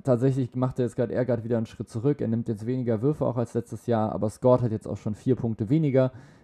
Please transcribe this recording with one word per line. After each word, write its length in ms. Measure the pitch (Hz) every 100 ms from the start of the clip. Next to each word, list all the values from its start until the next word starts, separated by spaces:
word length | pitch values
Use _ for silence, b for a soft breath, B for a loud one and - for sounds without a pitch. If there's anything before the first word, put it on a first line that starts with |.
tatsächlich 520 | - 123 131 131 127 123
macht 220 | 127 127
er 80 | 123
jetzt 100 | -
grad, 140 | 120
er 160 | 104 123
grad 180 | 117
wieder 140 | 113 117
einen 80 | 113
Schritt 240 | - 113
zurück. 320 | 117 123 147
Er 60 | 113
nimmt 200 | 113 117
jetzt 200 | 107 110
weniger 340 | 131 120 110
Würfe 240 | 131 151 127
auch 120 | 120
als 180 | 117 120
letztes 320 | - 110 -
Jahr, 240 | 113 110
aber 180 | 95 107
scored 320 | - 127 123
hat 100 | 123
jetzt 160 | 107 -
auch 100 | 104
schon 180 | - 107
vier 200 | - 123
Punkte 340 | 117 110 104
weniger. 420 | 151 151 131 127 B B B